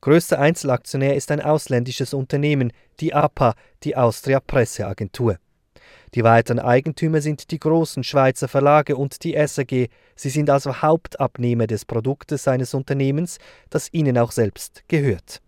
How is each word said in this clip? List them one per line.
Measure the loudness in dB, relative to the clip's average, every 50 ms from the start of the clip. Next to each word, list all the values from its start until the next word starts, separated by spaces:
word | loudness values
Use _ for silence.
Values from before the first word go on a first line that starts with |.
Größter | 4 4 4 4 4 2 -2 2
Einzelaktionär | 2 2 0 0 -2 -2 -2 -2 _ -6 -4 -2 0 0 0
ist | 0 -2 -4
ein | -4 -4
ausländisches | 0 0 0 0 0 0 -2 -2 -2 -2 -4 -6 -6 -4 -4
Unternehmen, | -6 -6 -4 -2 -2 0 2 2 2 0 -2 -4 _ _ _ _ _
die | -6 -2 0
apa, | 2 2 0 _ 2 2 2 2 _ _ _ _ _ -8
die | -6 0
Austria | 2 2 2 2 0 -2 0 0 0
Presseagentur. | 0 0 0 0 0 0 -2 -8 -8 -8 -6 -8 -8 -10 _ -2 0 0 0 -2 _ _ _ _ _ _ _ _ _ -20 -20 -20 _ -8 -4
Die | 2 4
weiteren | 6 6 6 4 2 -2 -2
Eigentümer | 0 2 2 2 2 0 -6 -4 -2 0 0 0
sind | -2 -2 -6 -6 -8 _
die | -10 -4
großen | -2 0 2 2 0 -2 -4 -8 -8
Schweizer | -2 2 2 2 2 2 0 -6 -2
Verlage | 0 2 4 6 4 4 4 2 -2 -4
und | -2 -6 -6 -8 -8
die | -4 0
S | 0 0 0 0 -6
R | -6
G. | -2 -2 -2 -2 -2 _ _ _ _ _
Sie | _ -8 -6
sind | -2 -2 2 2
also | 2 2 2 -2 -6 -2
Hauptabnehmer | 2 2 2 2 _ -8 -6 -4 -4 -4 _ -2 -2 -2 0 0 0 -2
des | -2 -6 -6
Produktes | _ -6 -4 -2 -4 -6 -6 -6 -8 -8 -4 0 0
eines | 0 0 -2 -4 -4
Unternehmens, | -6 -4 -4 -2 -2 0 0 0 -2 -4 -6 -8 -14 -20 -20 -20 _ _ _
das | -6 -6 -6 -4 -2
ihnen | 0 0 2 2 2
auch | 2 0 0
selbst | 0 -2 -2 -2 -8 -18 -18 _ -20 _ _
gehört. | -2 0 0 0 -2 -2 -6 _ -20 -20 _